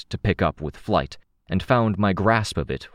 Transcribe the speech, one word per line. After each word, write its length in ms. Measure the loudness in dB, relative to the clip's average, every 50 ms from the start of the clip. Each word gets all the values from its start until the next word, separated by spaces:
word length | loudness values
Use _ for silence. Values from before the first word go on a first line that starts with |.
| -10 -10
to 80 | -6
pick 240 | -2 0 0 0 2
up 220 | 0 0 0 -2
with 160 | -6 -8 -8 -8
flight, 400 | -2 0 0 0 0 -2 -8 -18 -20 _ _ _ _
and 160 | -4 -4 -2
found 360 | 0 2 2 2 2 2 0 2
my 160 | 2 2 2
grasp 420 | 2 2 2 2 2 0 -2 -4
of 140 | -4 -4 -4
it 180 | -6 -8 -8 -12